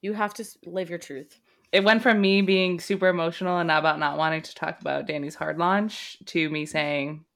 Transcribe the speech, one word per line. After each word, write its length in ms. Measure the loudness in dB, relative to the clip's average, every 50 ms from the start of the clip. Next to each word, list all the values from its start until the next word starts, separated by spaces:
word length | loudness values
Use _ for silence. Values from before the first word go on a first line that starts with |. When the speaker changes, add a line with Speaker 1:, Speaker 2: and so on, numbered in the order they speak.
Speaker 1:
You 120 | -6 -6 -4
have 200 | -2 -4 -4 -4
to 80 | -10 -14
s-, 140 | -14 -14 _ _
live 240 | -8 -6 -6 -6 -6
your 80 | -8
truth. 420 | -10 -10 -12 -14 -14 -14 _ _ _ _ _ _ _ _ _
Speaker 2:
It 120 | 2 4 6
went 180 | 6 4 6
from 180 | 6 4 4 6
me 220 | 6 4 6 4
being 380 | 4 4 4 4 4 2 0 -4
super 280 | -2 -4 -2 2 4
emotional 520 | 2 2 2 0 -2 -2 -4 -2 -2 0 0
and 100 | 2 2
about 300 | 2 4 4 2 2 2
not 180 | 0 -2 0
wanting 240 | 0 0 0 0 -2
to 140 | -6 -10 -10
talk 260 | -8 -6 -6 -6 -6
about 240 | -6 -4 -4 -4 -4
Danny's 300 | -4 -6 -6 -6 -8 -8
hard 240 | -8 -6 -6 -2 0
launch 580 | 0 2 2 2 0 -2 -6 -10 -14 -16 -16 _ -20
to 220 | -6 -2 -2 -2 0
me 160 | -2 -4 -6
saying 600 | -4 -2 -2 -2 0 -2 -4 -4 -6 -8 -12 -16 _ _